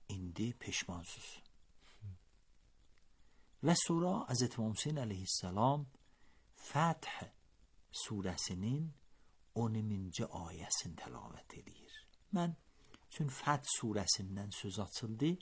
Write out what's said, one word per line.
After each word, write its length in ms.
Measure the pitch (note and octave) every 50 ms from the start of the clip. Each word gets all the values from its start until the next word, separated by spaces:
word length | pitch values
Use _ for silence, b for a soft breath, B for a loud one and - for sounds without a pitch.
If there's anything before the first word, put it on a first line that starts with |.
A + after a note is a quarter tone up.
| -
indi 400 | - G#2+ F#2 F2+ F2 E2+ - A2 A#2+ A#2+
peşmansınız. 720 | - - C3 - - - - F2 F2 F2 - - - - - - - - - - - - - - - - - - - G#2 G2 F#2 - - - - - - - - - - - - - - - - - - b b b b b b b b b b b C3
Və 120 | D#3+ F3
sonra 380 | - - - E3+ E3 F3 F3+ F#3+ - -
Həzrət 340 | - B2+ A#2+ B2 A#2 -
İmam 160 | - A2 A2 G#2
Hüseyn 240 | - - D3 D#3
əleyhissalam 880 | C#3+ B2 G#2+ G2 F#2 F#2+ - - - - F2+ F#2 G#2 A#2 C3+ C#3+ D3 C#3+ - - b b b b b b b b b b b b -
Fəth 460 | - - - D3+ E3 E3+ D#3+ - - - - - - - - - - - - _ - - - - - - -
surəsinin 960 | - - - A2 G2 F#2+ F#2 E2+ - - - F#2 F2+ G2 A#2 C3 D3+ E3 D#3+ C#3+ - - b b b b b b b b -
on 260 | - A2+ A#2 A2+ A2
ikinci 480 | G#2+ G#2+ G#2+ G2+ F#2+ F#2+ F2+ - - A2+
ayəsini 720 | - - F2 F2 E2+ F2 E2 - - - - - - D#3
təlavət 580 | - - - - A2 G#2 - - - - - - -
eləyir. 360 | - - - - - - - - - - - - - -
Mən, 260 | - F3 E3+ E3+ D#3+ - b b b b b b b b b
çün 240 | b - - D3+ C3+ C3
Fəth 340 | - - D3 D3 C#3 - - -
surəsindən 800 | - - A2 G#2 G#2 F#2+ - - - F#2+ F#2+ F#2+ G2+ G2+ G2+ F#2
söz 260 | - - G2+ F#2 G#2+
açıldı, 520 | G2 - - - B2 A2 A2 A2+ C#3 E3 F3+ -